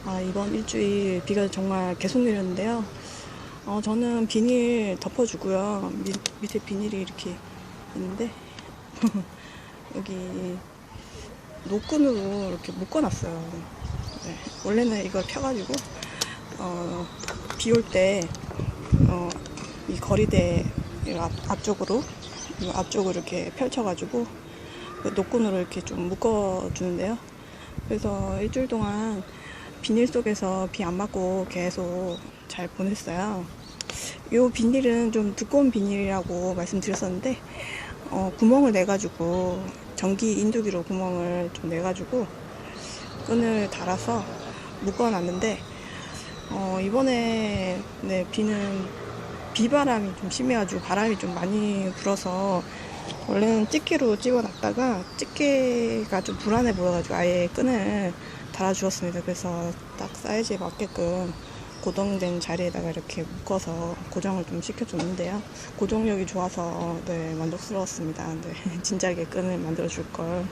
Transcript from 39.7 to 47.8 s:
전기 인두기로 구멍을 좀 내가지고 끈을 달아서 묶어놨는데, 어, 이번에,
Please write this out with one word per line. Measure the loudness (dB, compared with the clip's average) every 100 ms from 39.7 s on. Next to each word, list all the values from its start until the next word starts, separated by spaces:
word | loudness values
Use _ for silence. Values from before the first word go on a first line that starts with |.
| -10 -10 -2
전기 | 0 2 2 4
인두기로 | 4 4 2 -2
구멍을 | -2 -2 0 0 0 0 -2
좀 | -4 -2
내가지고 | 0 0 -2 0 0 0 -6 -12 -12 -12 -12 -12 -10 -10 -8 0
끈을 | 2 4 2 0
달아서 | -2 -2 0 2 0 -2 -8 -10 -10 -12 -4
묶어놨는데, | -2 2 2 2 0 0 0 -2 -8 -12 -10 -10 -10 -10 -10 -12 -6
어, | -2 0 0
이번에, | 2 4 4 4 4 2 2 0 0 -2